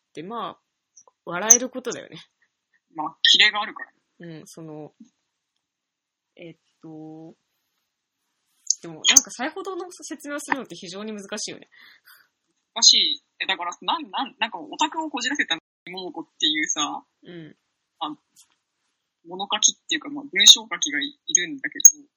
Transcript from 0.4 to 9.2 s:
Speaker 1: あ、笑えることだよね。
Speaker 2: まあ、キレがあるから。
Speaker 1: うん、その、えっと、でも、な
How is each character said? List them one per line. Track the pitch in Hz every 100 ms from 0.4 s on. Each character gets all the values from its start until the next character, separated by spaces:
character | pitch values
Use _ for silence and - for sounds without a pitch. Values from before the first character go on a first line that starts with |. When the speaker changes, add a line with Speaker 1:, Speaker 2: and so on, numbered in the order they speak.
| 185
Speaker 1:
あ、 | - _ _ _ - - _
笑 | - 175 208
え | 233
る | 247
こ | 254
と | 240
だ | 143
よ | -
ね。 | - - _ _ _ _ _ _
Speaker 2:
ま | 160 156
あ、 | -
キ | - -
レ | 208
が | 208
あ | 214
る |
か | -
ら。 | - _ _ -
Speaker 1:
う | 170 156
ん、 | -
そ | -
の、 | 160 151 147 - - _ _ _ _ _ _ _ _ _ _ _ _ -
え | 170
っ | 160 _ _
と、 | 160 156 156 156 160 165 _ _ _ _ _ _ _ _ _ _ _ _ - -
で | 170
も、 | 156 -
な | 165